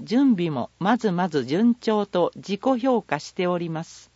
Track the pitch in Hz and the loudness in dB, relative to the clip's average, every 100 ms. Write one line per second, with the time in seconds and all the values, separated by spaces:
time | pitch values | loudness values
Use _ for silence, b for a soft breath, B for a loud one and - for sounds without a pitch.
0 | - 233 277 185 170 135 101 - 190 233 | -2 2 4 4 0 -2 -6 -4 0 0
1 | 214 170 185 147 120 165 233 233 226 214 | 0 0 0 -2 0 2 2 2 0 -2
2 | 202 180 160 143 139 202 262 254 262 233 | 0 0 0 -2 -8 -2 0 0 2 0
3 | - 147 - - 180 175 170 160 165 - | 0 -6 -6 -4 -2 -2 -4 -8 -10 -16
4 | - | -20